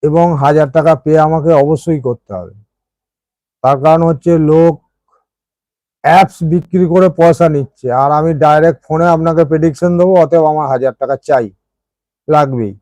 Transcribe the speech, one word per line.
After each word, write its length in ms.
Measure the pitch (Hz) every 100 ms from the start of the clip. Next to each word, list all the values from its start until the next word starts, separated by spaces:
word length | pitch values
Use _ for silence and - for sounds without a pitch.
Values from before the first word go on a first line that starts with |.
এবং 220 | 151 156 175 156
হাজার 240 | 139 151 147
টাকা 220 | 147 156 156
পে 80 | - 156
আমাকে 320 | 156 160 151 160
অবশ্যই 380 | 143 156 - 156
করতে 300 | 127 120 _
হবে। 200 | 95 90 98 104 _ _ _ _ _ _ _ _ _
তার 140 | 127 139
কারণ 220 | 147 165 165
হচ্ছে, 220 | 156 - 170 151
লোক 240 | 160 165 151 _ _ _ _ _ _ _ _ _ _ _ _
অ্যাপস 340 | 139 170 196 - 160
বিক্রি 360 | 170 - 180 180
করে 140 | 180 185 -
পয়সা 280 | 170 165 170
নিচ্ছে, 380 | 147 135 _ 127 123
আর 80 | 139
আমি 200 | 151 160 156
ডাইরেক্ট 360 | 151 151 160 143
ফোনে 220 | _ 160 170 165
আপনাকে 280 | 165 165 156
প্রেডিকশন 460 | 160 165 139 175 175
দেবো, 160 | 180 185
অতএব 240 | 156 170 156
আমার 160 | 151 147
হাজার 200 | 131 131 120
টাকা 160 | 131 135 -
চাই, 200 | 139 110 95 _ _ _ _ _ _ -
লাগবেই। 460 | 151 143 127 110 95